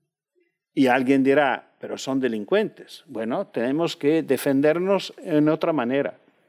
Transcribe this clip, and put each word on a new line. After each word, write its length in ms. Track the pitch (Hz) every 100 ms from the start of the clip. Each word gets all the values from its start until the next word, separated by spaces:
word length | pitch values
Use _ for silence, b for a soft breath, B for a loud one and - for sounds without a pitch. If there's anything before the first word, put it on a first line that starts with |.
| _ _ _ _ _ _ _
Y 140 | - 127
alguien 380 | 131 127 139
dirá, 500 | 135 139 139 110 - -
"Pero 180 | - 104
son 220 | 139 135
delincuentes". 840 | 127 110 101 202 196 - - - -
Bueno, 420 | 117 113 165 190
tenemos 480 | 127 120 151 170 -
que 260 | 143 160
defendernos 920 | 139 127 143 135 151 165 190 190 - -
en 300 | 202 151 151
otra 240 | 156 175
manera. 460 | 151 120 139 127 - _ _